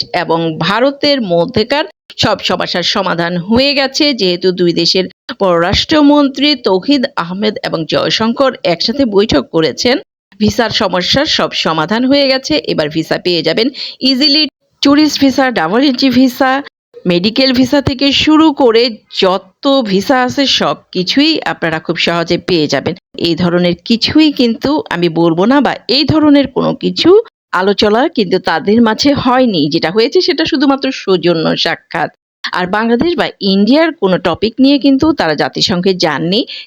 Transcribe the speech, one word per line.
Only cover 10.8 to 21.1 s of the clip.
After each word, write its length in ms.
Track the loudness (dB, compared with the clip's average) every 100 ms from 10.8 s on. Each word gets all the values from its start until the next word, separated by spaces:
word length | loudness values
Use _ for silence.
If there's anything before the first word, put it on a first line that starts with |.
| -2 -2 0 0 0
সব 240 | -2 -2
সমাধান 480 | -2 -2 -2 -2 -2 2
হয়ে 200 | 2 2
গেছে, 260 | -2 -2 -4 -2
এবার 200 | -4 -2
ভিসা 280 | -4 -4 -4
পেয়ে 280 | -2 -2 0
যাবেন 200 | 0 -2 -4 -12 -4
ইজিলি। 440 | -2 0 0 0 -2 -6 _ _
ট্যুরিস্ট 360 | 2 4 2 2
ভিসা, 260 | 0 2 0
ডাবল 300 | 0 0 0
এন্ট্রি 260 | 0 2 2
ভিসা, 420 | 2 2 2 0 0 -6 _ _ -8 -2
মেডিকেল 440 | 0 0 0 2
ভিসা 260 | 2 2 2
থেকে 260 | 0 0 0
শুরু 360 | 0 2 4 4
করে 300 | 4 2 4 0 -4 _ -2
যত 440 | 0 0 -6 _ 0 0 0
ভিসা 320 | -2 0 0
আছে 200 | 0 -2 -2
সব 300 | 0 -2 -4 _
কিছুই 400 | -6 -2